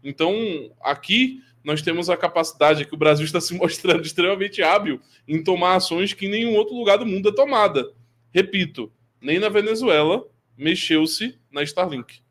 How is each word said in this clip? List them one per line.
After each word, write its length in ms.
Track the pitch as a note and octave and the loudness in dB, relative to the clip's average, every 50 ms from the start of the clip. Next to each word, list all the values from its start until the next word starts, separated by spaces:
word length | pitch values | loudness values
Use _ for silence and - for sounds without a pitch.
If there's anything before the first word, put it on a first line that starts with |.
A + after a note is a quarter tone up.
| _ | _
Então, 680 | C#3 C#3 - D#3+ E3+ G3 A3 A3+ G#3+ F3 D3 B2+ - _ _ | -14 -4 -2 0 0 0 -2 -4 -4 -6 -8 -10 -14 _ _
aqui 600 | - - - - - - F#3+ A#3 C4 C4 C4 - _ _ _ _ _ | -4 -4 -4 -4 -2 0 2 2 2 0 -2 -10 _ _ _ _ _
nós 180 | D3 D3+ D3+ | -4 -4 -2
temos 280 | D3+ F3 E3 E3+ E3+ E3+ | -2 -2 -2 -2 0 -2
a 60 | F3 | -2
capacidade 720 | F3 - E3+ - E3+ D#3+ D#3+ - _ D3 D3+ D#3 D3+ C#3+ | 0 0 -2 0 0 -2 -2 0 _ 4 4 4 2 0
que 80 | - - | -8 -4
o 40 | D3+ | 2
Brasil 280 | D3+ D3+ D3+ D3+ D#3 | 4 4 4 4 0
está 160 | D#3 - F3 | -2 -2 -4
se 120 | D#3+ - F3 | -4 -2 -4
<laughs> 40 | D#3 | -2
mostrando 480 | - - - - - F#3 E3+ - D#3+ | -2 -2 -2 -2 0 2 2 2 0
extremamente 560 | D#3 - - F3 F3+ G3+ F#3+ G3 G3+ G3 - | -4 -2 0 0 0 0 -2 -2 -6 -2 0
hábil 400 | F3+ D#3+ F3+ - G3+ D#3+ C#3 - _ _ _ _ _ - | 2 2 2 2 2 -2 -6 -8 _ _ _ _ _ -4
em 160 | D3+ E3 D#3+ | -4 -2 0
tomar 320 | F#3 F#3 E3+ F3 F3+ F#3 | 0 0 2 4 4 4
ações 380 | F#3 F#3 - E3 E3+ F#3+ G3+ - | 2 2 0 -2 -2 -2 -4 -4
que 140 | - G3 G3 | -6 -6 -4
em 20 | |
nenhum 260 | G3+ A3 A#3 A#3 A3 | -2 -2 -2 0 2
outro 200 | G#3 A3 G#3+ B3+ | 2 0 0 -4
lugar 220 | A#3+ A#3+ G3+ G3 G#3 | -4 2 2 2 2
do 80 | B3+ | 2
mundo 240 | A3+ F#3 F#3+ G3 G#3+ | -2 -4 0 -2 -2
é 60 | G#3 | 2
tomada. 560 | A3 C#4 C#4+ C#4 A3+ G#3 G3 D#3+ C#3 B2 - - _ _ _ _ _ _ _ | 2 0 2 4 2 2 2 2 0 -4 -4 -12 _ _ _ _ _ _ _
Repito, 600 | _ F3+ F#3+ F#3+ - G3 F3+ D3+ - - A2+ - _ _ _ _ _ _ | _ 0 0 0 0 -4 -4 -4 -6 -12 -12 -14 _ _ _ _ _ _
nem 200 | - C#3 D#3 F3+ | -4 -2 -2 0
na 100 | G#3 G#3+ | 0 2
Venezuela 760 | G3 G#3 G3+ G#3+ A3 A3 B3 A#3 F3 D3+ D3+ D#3 F3 A#3+ - - _ _ _ _ _ | 2 2 0 2 -2 0 2 2 4 4 4 2 0 -2 -4 -10 _ _ _ _ _
mexeu-se 840 | - C#3 D#3 F3+ F3+ - - E3 D#3 D#3 D#3 - - G#3+ B3 B3+ _ _ _ | -6 -2 -2 -2 -2 0 0 2 2 2 0 -2 -6 -6 -8 -10 _ _ _
na 120 | C#3 C#3+ D3 | -8 -6 -6
Starlink. 580 | D3 - - F3+ F3+ D3 B2+ A#2 - - - _ _ | -6 -2 -2 -2 -2 -4 -10 -12 -14 -18 -20 _ _